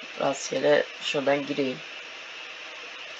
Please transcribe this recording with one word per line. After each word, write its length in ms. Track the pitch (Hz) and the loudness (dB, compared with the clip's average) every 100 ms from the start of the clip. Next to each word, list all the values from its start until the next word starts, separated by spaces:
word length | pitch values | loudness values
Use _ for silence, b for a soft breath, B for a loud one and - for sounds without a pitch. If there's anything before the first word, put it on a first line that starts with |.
| - - | -8 0
rastgele 640 | 139 139 - 135 143 147 - - | 0 0 0 4 6 6 6 -2
şuradan 440 | - 147 135 143 139 | -2 2 4 2 2
gireyim. 320 | 143 131 123 - - - - - - - - - - - - - - | 0 0 -2 -8 -12 -12 -12 -12 -12 -12 -12 -12 -12 -12 -12 -12 -12